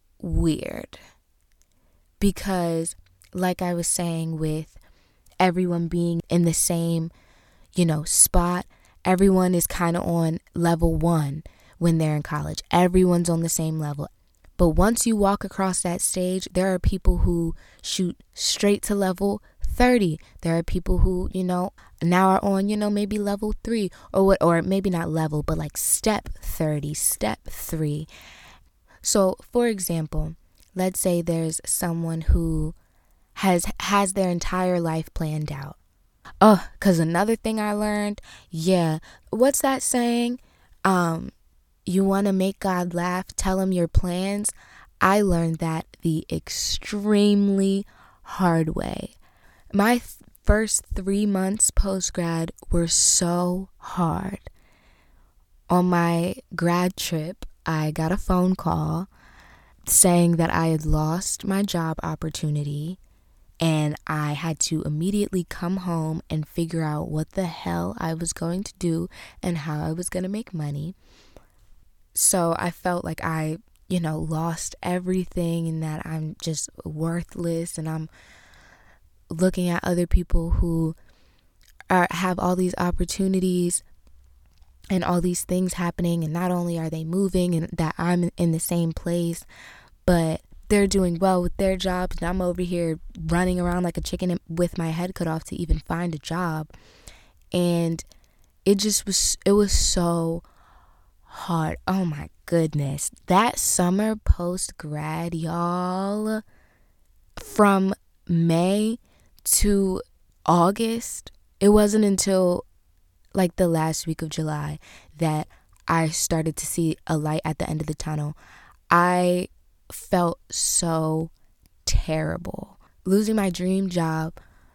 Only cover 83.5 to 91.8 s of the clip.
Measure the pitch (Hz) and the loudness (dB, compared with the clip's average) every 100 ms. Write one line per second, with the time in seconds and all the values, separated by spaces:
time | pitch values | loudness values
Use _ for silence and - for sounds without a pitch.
83.5 | 180 175 - - - - - - - _ | 2 0 -2 -8 -20 -20 -20 -20 -20 _
84.5 | _ - _ - 185 - 175 180 175 - | _ -20 _ -2 -2 2 0 0 -2 -2
85.5 | 180 185 - 175 - 175 170 156 170 180 | -2 -2 -2 -4 -2 -2 0 -2 -2 -2
86.5 | 180 175 170 160 160 160 185 196 185 180 | -2 -2 -4 -4 -6 -4 -2 0 2 2
87.5 | 165 170 170 160 - 170 175 175 - 170 | 0 -2 -2 -2 0 0 2 0 0 0
88.5 | 160 - 170 165 - 175 175 170 165 - | 0 0 0 0 -2 -4 -2 -2 -6 -12
89.5 | - - - - _ - 170 160 165 - | -20 -20 -20 -20 _ 2 4 2 -2 -8
90.5 | - - 208 196 196 180 170 190 180 175 | -16 0 2 4 2 2 2 2 2 0
91.5 | - 190 185 | 0 0 0